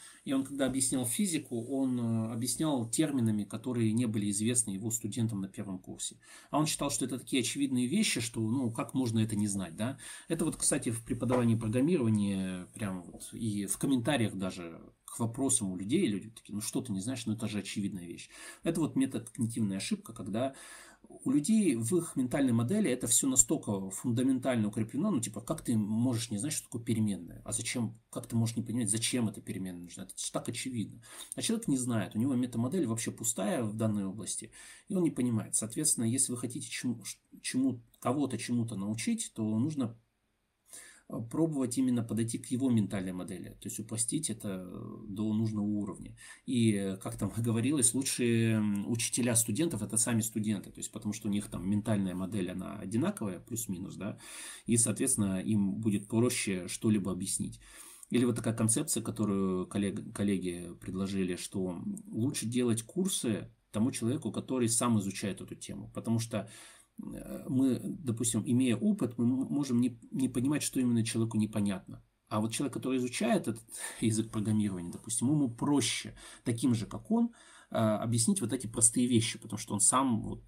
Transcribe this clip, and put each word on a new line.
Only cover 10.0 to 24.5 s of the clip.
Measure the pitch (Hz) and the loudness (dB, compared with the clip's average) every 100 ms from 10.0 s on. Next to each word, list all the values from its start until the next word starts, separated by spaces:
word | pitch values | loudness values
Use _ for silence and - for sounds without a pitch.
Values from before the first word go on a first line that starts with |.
| - - - | -12 -16 -4
Это | 165 160 | 0 0
вот, | - | 0
кстати, | - 147 - | 0 0 0
в | 113 | -4
преподавании | - - 120 127 117 113 | -4 -2 2 4 4 4
программирования, | 110 123 147 180 113 107 101 98 95 90 90 | 2 2 4 4 4 4 2 0 -2 -6 -10
прям | - 104 92 | -6 -6 -6
вот, | 87 78 - | -10 -14 -14
и | - 113 101 95 | -6 -4 -2 -4
в | - | -2
комментариях | 135 131 117 139 104 95 | 2 2 2 2 0 0
даже | 95 92 85 82 - _ - | -4 -4 -10 -12 -18 _ -16
к | - | -4
вопросам | 117 117 135 - 95 | -4 0 2 2 0
у | 92 | -4
людей, | 98 165 156 | 0 2 2
люди | 98 - | 0 -6
такие: | - - 104 | -16 -10 -8
«Ну | |
что | - 135 | -4 -4
ты | - | -2
не | 95 | -4
знаешь, | 107 127 - | -4 -4 -4
ну | |
это | 107 104 | -2 -2
же | 104 | -4
очевидная | 95 113 98 95 85 | -4 -4 -4 -6 -10
вещь». | 87 - - - - | -12 -14 -16 -18 -4
Это | 170 165 | -2 2
вот | 139 131 | 2 2
метакогнитивная | 135 113 - - 113 120 104 95 | 2 0 -8 -2 -2 2 0 0
ошибка, | - 208 - | -2 -4 -4
когда | 113 92 110 131 - - - - - - | -10 -6 -2 -2 -4 -16 -18 -20 -20 -20
у | - - | -6 2
людей | 262 - 220 190 117 | 2 4 4 4 2
в | 113 180 | 2 2
их | 165 135 | 2 -2
ментальной | 123 156 135 | 0 2 4
модели | 117 120 208 175 | 4 4 2 2
это | 123 - | 0 2
все | - 139 | 4 4
настолько | 131 - - - 95 95 | 4 4 2 0 -2 -2
фундаментально | - 123 117 131 131 123 | -4 0 2 4 4 2